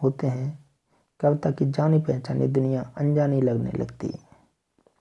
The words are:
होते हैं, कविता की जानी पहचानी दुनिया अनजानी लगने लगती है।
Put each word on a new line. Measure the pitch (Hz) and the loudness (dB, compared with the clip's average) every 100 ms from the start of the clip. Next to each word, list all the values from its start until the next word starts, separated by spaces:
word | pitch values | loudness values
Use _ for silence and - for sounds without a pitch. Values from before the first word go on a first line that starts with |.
होते | 135 135 139 | -2 0 -4
हैं, | 127 135 151 - _ _ _ _ - | -4 -6 -8 -18 _ _ _ _ 0
कविता | 147 147 151 | 0 2 0
की | 135 139 | 0 -2
जानी | 139 156 156 | 2 2 2
पहचानी | 156 127 131 131 131 | 2 -4 -2 -2 2
दुनिया | 135 131 131 123 - | 2 0 -2 -4 -2
अनजानी | 147 147 143 135 | 0 2 2 2
लगने | 127 117 120 | 2 0 -2
लगती | - - - - | -4 -6 -6 -8
है। | - - - _ _ _ _ _ _ | -8 -14 -20 _ _ _ _ _ _